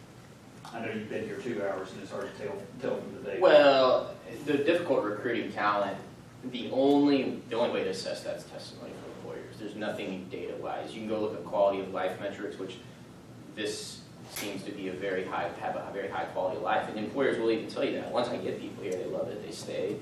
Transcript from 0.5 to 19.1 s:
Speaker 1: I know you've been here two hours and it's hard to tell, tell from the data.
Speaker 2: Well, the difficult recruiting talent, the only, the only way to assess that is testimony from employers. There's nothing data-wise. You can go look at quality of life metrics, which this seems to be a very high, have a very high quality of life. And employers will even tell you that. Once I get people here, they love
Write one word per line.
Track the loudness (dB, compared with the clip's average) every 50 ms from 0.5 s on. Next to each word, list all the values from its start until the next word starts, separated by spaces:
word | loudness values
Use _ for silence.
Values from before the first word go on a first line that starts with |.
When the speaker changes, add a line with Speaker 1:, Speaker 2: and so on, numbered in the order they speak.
| -18 -16 -16 -12 -10
Speaker 1:
I | -8 -6
know | -4
you've | -4 -6 -6 -4
been | -4 -4 -4
here | -4 -6 -6
two | -4 -4 -2 -2 -2
hours | -2 -2 -2 -4 -8
and | -10 -12
it's | -10 -8
hard | -6 -6 -6 -6 -8
to | -8 -8
tell, | -6 -6 -8 -10 -12 -10 -6
tell | -4 -2 -2 -2
from | -4 -8 -10
the | -10 -8 -6
data. | 0 6
Speaker 2:
Well, | 8 10 12 12 12 12 10 10 8 8 6 6 4 0 -6 -12 -12 -12 -12 -6 0
the | 2 2 4
difficult | 6 6 4 4 4 4 4 4 4
recruiting | 2 -2 -2 -2 -2 0 0 -2 -4
talent, | -4 0 2 2 4 2 2 0 -2 -4 -8 -12 -16 -18 -18 -18 -18 -12 -10 -8
the | -6 -6 -6 -2
only, | 2 4 6 8 8 8 8 8 6 6 4 2 -2 -4 -6 -2
the | 0
only | 2 2 2
way | 2 2 0
to | 0
assess | -2 -2 -4 -4 -4 -4 -4
that | -6 -6 -6
is | -8
testimony | -12 -12 -12 -12 -12 -12 -12 -12 -12
from | -12 -12 -12 -12 -12 -12 -10 -10
employers. | -10 -10 -10 -12 -12 -10
There's | -10 -8 -6
nothing | -4 -4 -4 -4 -4 -6 -6 -6 -6 -8 -8
data-wise. | -8 -8 -6 -6 -6 -6 -6 -6 -6 -6 -6 -8 -8
You | -8
can | -4 -2
go | -2 0
look | 0 -2 -2
at | -4 -6
quality | -2 4 6 6 6 6 4
of | -2 -4 -2
life | -2 -2 -2 -2 -4
metrics, | -6 -6 -6 -6 -6 -8 -6 -6
which | -8 -8 -8 -12 -14 -16 -18 -18 -18 -18 -18 -20 -18 -18 -18 -18 -16 -14 -8
this | -6 -4 -4 -4 -4 -8 -10 -12 -12 -14 -16 -18 -16 -16 -12
seems | -8 -8 -6 -6 -6 -6 -8
to | -8
be | -8 -6 -6 -6
a | -4
very | -2 -2 0 0 0 -2
high, | -2 -2 -2 -2 -2 -4 -4
have | -4 -4 -2
a | -4 -4 -6 -6
very | -6 -4 -4
high | -2 -4 -4
quality | -2 -2 -2 0 0 -2 0
of | 0
life. | 2 2 2 0 0
And | -4 -4
employers | -4 -2 0 2 2 4 4 4
will | 4 2
even | 2 2 0 -4
tell | -2 0 0
you | 0 0 -2
that. | -4 -2
Once | 0 0 0 0
I | -2 -2
get | -4 -4 -4 -4
people | -6 -8 -8 -8 -6
here, | -4 -4
they | -4 -4
love | -4